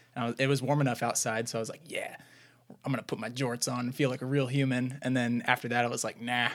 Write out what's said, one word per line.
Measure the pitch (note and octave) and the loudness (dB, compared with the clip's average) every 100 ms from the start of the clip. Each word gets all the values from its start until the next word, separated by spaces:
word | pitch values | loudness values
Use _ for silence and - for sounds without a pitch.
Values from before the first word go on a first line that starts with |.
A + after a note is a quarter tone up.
| _ - | _ -4
And | A#2+ | -4
I | |
was, | A#2 | 0
it | C3+ | 2
was | C#3 | 2
warm | C3 D3 | 2 2
enough | C#3 A#2+ | 2 4
outside, | A#2 A2+ B2 A2+ A#2 | 4 4 2 0 -2
so | A2+ | -2
I | |
was | A2 | -4
like, | - - | -8 -8
"Yeah, | - - - - - - _ - - | -6 -6 -10 -18 -20 -20 _ -20 -10
I'm | C#3+ | -4
gonna | B2 | -4
put | - - | -4 -6
my | A2+ | -6
jorts | B2 C3 A#2+ - | -4 -2 -2 -2
on | B2 | -2
and | B2 B2+ | -4 0
feel | C3+ | 0
like | B2+ | 0
a | B2+ | 0
real | C#3+ B2+ | 0 2
human." | C#3 C3+ B2 B2+ C3+ | 2 2 2 0 -2
And | B2+ C3 | 0 2
then | A#2+ A#2+ A#2+ | 2 2 2
after | B2 A#2+ | 0 2
that, | A#2+ A#2+ | 0 0
I | |
was | B2 | -2
like, | A2 A2+ | -4 -6
"Nah, | A#2 B2 A#2 | -2 0 0